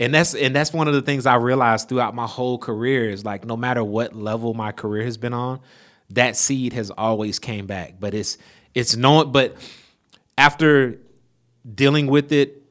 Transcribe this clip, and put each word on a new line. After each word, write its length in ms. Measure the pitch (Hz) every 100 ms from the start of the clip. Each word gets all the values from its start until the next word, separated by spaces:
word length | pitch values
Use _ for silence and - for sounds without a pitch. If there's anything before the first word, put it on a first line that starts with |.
And 140 | 123
that's, 200 | 151 170 -
and 180 | 131
that's 180 | 139 160
one 140 | 165 151
of 80 |
the 80 | 143
things 240 | 139 139 127
I 80 |
realized 540 | 123 120 131 120 113 -
throughout 260 | 127 113
my 120 | 120 117
whole 300 | - 127 123
career 540 | - 110 123 135 110
is, 140 | 101
like, 200 | 107 101
no 120 | 110 113
matter 260 | 127 120
what 320 | 104 107 120
level 400 | 110 107 113 117
my 160 | 113 107
career 320 | - 107 107
has 120 | 120 110
been 180 | 120
on, 240 | 120 123 131 _ _ _ _ -
that 260 | 123 123 -
seed 360 | - 135 123
has 180 | 117 101
always 480 | - 110 110 107 -
came 260 | - 107 98
back. 300 | 95 82 92
But 160 | 101
it's, 240 | 104 101 - _ _ _
it's 220 | 123 120 117
knowing, 360 | 135 156 147
but 240 | 135 127 - - - _ _ _ _ _ -
after 600 | 143 - 156 143 127 107 _ _ _ _ _ _ 120
dealing 320 | 104 139 151 139
with 240 | 147 143
it 300 | 147 139 - _